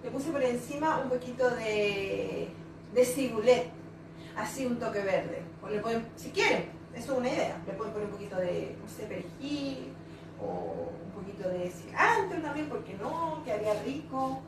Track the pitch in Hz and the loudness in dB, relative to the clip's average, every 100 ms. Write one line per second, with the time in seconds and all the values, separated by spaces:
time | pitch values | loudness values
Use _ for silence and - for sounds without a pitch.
0 | 254 262 285 285 254 240 - 285 311 262 | -4 -2 0 2 4 2 -2 0 2 2
1 | 262 247 240 247 254 226 220 208 208 196 | 2 0 -2 4 4 4 2 4 4 2
2 | 196 196 196 185 - - - - - 226 | 0 0 0 -2 -4 -8 -14 -14 0 6
3 | 247 285 254 220 226 247 - - - - | 6 6 2 4 8 8 6 -6 -14 -14
4 | - - - - - - 254 240 226 208 | -16 -14 -12 -6 -6 -2 0 2 0 2
5 | 196 175 147 165 - - 196 214 226 226 | 4 4 2 -4 -8 -10 -2 0 2 0
6 | - - - - 415 - - - - 254 | -2 -8 -4 2 4 4 0 -8 -12 -10
7 | 247 254 247 320 - - 165 196 214 208 | 0 2 2 2 0 -2 -6 -4 -4 -2
8 | 208 196 196 185 180 165 156 - - - | -4 -6 -6 -2 0 0 -2 -8 -10 -10
9 | 214 185 170 - 269 294 277 254 - - | -6 -6 -8 -8 -4 -2 -2 -4 -8 -12
10 | - - - - - - - - - - | -14 -14 -14 -6 -4 -4 -4 -4 -6 -6
11 | - - 185 196 185 180 180 - - - | -10 -10 -10 -4 -2 0 -2 -6 -8 4
12 | 381 440 381 339 302 302 302 233 - 190 | 6 6 2 0 -2 -2 -2 -4 -6 -6
13 | 208 - 330 - - 208 214 208 - 285 | -4 -2 -2 -2 -2 0 2 0 0 -4
14 | - 262 262 269 | -4 0 0 -2